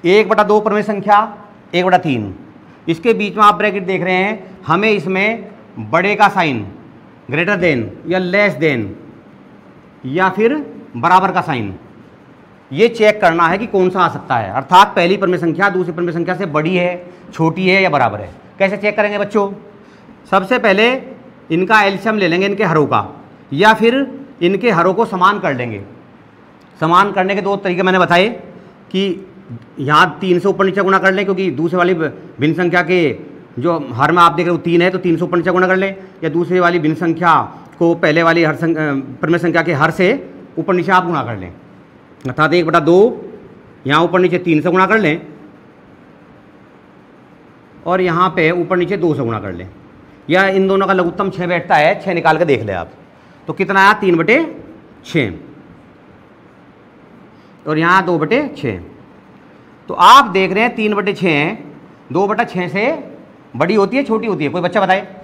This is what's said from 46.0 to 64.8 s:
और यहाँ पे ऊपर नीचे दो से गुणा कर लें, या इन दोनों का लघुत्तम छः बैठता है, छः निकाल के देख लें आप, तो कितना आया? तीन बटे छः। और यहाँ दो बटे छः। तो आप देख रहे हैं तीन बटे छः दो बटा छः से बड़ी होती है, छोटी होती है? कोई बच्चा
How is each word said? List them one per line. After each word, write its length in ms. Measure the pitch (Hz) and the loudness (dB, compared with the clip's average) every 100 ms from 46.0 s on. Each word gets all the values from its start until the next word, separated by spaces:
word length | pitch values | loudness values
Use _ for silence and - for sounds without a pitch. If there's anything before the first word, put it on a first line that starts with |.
| - - - - - - - - - - - - - - - - _ - 165 | -20 -20 -20 -20 -20 -20 -20 -20 -20 -20 -20 -20 -20 -20 -20 -20 _ -14 -4
और 160 | 185 | -2
यहाँ 280 | 180 165 185 | 0 2 0
पे 220 | 180 160 | 2 2
ऊपर 260 | 175 160 180 | 2 0 0
नीचे 200 | 175 202 | 0 0
दो 160 | 165 | 0
से 100 | 139 | 0
गुणा 160 | 117 110 | -2 -4
कर 140 | 98 | -8
लें, 160 | 87 98 - - - - - - | -12 -14 -20 -20 -20 -20 -20 -2
या 180 | 175 190 | 0 2
इन 200 | 190 190 | 2 2
दोनों 200 | 196 190 | 2 2
का 60 | |
लघुत्तम 360 | 190 175 170 196 | 0 -2 -2 -6
छः 180 | - 175 | -4 -4
बैठता 280 | 175 170 165 | -4 0 2
है, 260 | 156 160 | 2 0
छः 120 | 190 | -4
निकाल 240 | 170 156 156 | 0 0 2
के 80 | 160 | 2
देख 180 | 123 | 0
लें 100 | 107 | -2
आप, 180 | 92 82 - - - - - - | -8 -10 -16 -20 -20 -20 -20 -14
तो 60 | |
कितना 280 | 156 185 196 | -6 0 4
आया? 120 | 196 | 4
तीन 220 | 202 196 170 | 4 2 2
बटे 420 | 160 254 320 - - - - - - | 2 0 0 -10 -20 -20 -20 -20 -6
छः। 280 | 165 113 80 - - - - - - - - - - - - - - - - - - - - - - 143 | -4 -4 -6 -18 -20 -20 -20 -20 -20 -20 -20 -20 -20 -20 -20 -20 -20 -20 -20 -20 -20 -20 -20 -20 -16 -6
और 100 | 156 | -2
यहाँ 280 | 170 190 180 | 2 2 2
दो 140 | 170 | -2
बटे 280 | 156 240 285 - | 0 0 -2 -6
छः। 220 | 131 90 85 - - - - - - - - - - | -6 -6 -12 -20 -20 -20 -20 -20 -20 -20 -20 -20 -12
तो 60 | |
आप 320 | - 180 262 240 | 4 8 8 6
देख 260 | 185 190 | 0 0
रहे 120 | 190 | 0
हैं 120 | 233 233 | -2 0
तीन 180 | 214 | -2
बटे 200 | 202 202 | -2 -2
छः 440 | 196 180 147 156 220 - - - - - | -2 0 0 -2 -6 -14 -20 -20 -20 -6
दो 160 | 147 202 | -2 -2
बटा 160 | 214 | -2
छः 240 | 240 180 180 | -4 -4 -6
से 360 | 190 240 311 - - - - - 123 | -2 -2 -4 -10 -20 -20 -20 -16 -4
बड़ी 200 | 165 214 | 0 2
होती 220 | 196 262 | 2 0
है, 60 | |
छोटी 240 | 277 220 226 | -2 -4 -2
होती 160 | 185 | -4
है? 60 | 147 | -4
कोई 120 | 175 | -2
बच्चा 200 | 175 196 | -2 0